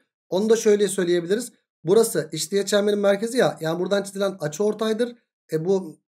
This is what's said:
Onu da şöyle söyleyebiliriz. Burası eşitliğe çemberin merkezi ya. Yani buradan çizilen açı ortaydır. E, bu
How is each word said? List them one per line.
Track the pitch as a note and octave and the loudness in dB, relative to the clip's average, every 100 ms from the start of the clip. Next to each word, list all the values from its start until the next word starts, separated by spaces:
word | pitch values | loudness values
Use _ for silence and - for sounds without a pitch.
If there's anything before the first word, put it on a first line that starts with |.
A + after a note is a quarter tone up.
| _ _ _ | _ _ _
Onu | F3+ A3 | -2 2
da | A3 | 2
şöyle | A3 G#3 G3+ | 4 2 2
söyleyebiliriz. | F#3+ F3 F3 E3+ G#3+ B3 - _ _ | 0 0 0 0 -4 -4 -14 _ _
Burası | D#3+ G#3+ G#3+ E3+ - | 2 4 4 0 -4
eşitliğe | D#3 - G3 G3 | -6 -4 -4 0
çemberin | G#3 G#3 G#3 | 0 2 2
merkezi | G3+ G3 A3+ B3+ | 2 2 0 2
ya. | E3 - | 0 0
Yani | D#3+ E3+ | -4 -2
buradan | F#3 G3+ | -2 -2
çizilen | G3 G3 G3 F#3+ | -2 -4 -4 -4
açı | D3+ D3+ | -6 -2
ortaydır. | G#3 G#3 A3 G#3+ A#3+ - _ _ _ | -2 0 -2 -2 -4 -6 _ _ _
E, | D#3+ E3 | -4 0
bu | F#3+ D#3+ - _ | -2 -2 -14 _